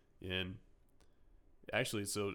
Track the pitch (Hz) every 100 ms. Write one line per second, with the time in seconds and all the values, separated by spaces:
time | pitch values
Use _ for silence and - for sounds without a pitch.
0 | - - 92 92 92 98 - - - -
1 | - - - - - - - 107 127 110
2 | 101 104 101